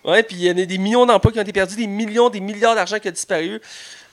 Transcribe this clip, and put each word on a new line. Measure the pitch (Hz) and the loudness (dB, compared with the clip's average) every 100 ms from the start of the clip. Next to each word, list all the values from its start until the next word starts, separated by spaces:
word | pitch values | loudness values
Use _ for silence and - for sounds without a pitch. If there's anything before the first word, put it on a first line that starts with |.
Ouais, | - 196 | 2 2
puis | 220 180 | 2 0
il | |
y | 175 | 0
en | 180 | 0
a | 180 | -2
des | 185 | -2
millions | 196 247 247 | 0 4 4
d'emplois | 202 226 | 4 2
qui | 226 | 0
ont | |
été | 208 | -2
perdus, | 202 185 214 | -2 -2 -2
des | 214 | -6
millions, | 202 220 226 240 | -4 -2 2 2
des | 202 | 0
milliards | 196 208 226 | -8 0 2
d'argent | 226 180 208 | 2 0 -4
qui | 208 | -6
a | |
disparu. | 165 - 170 170 220 - - - - - | -8 -4 -4 -4 -8 -12 -20 -20 -20 -20